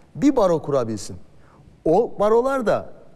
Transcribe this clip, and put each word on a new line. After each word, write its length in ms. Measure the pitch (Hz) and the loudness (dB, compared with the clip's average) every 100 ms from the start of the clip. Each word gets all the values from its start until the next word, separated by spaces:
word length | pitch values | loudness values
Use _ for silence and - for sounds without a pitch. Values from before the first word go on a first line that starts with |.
| - | -18
bir 220 | 147 285 262 | -2 0 4
baro 260 | 190 156 | 2 2
kurabilsin. 540 | - 139 113 104 - 92 - - - - - - | 0 -2 -2 -6 -10 -16 -18 -20 -20 -20 -20 -6
O 280 | 165 180 240 - | 0 2 0 0
barolar 460 | 208 226 262 269 202 | 2 2 2 -2 0
da 260 | 120 - - - | -2 -4 -16 -20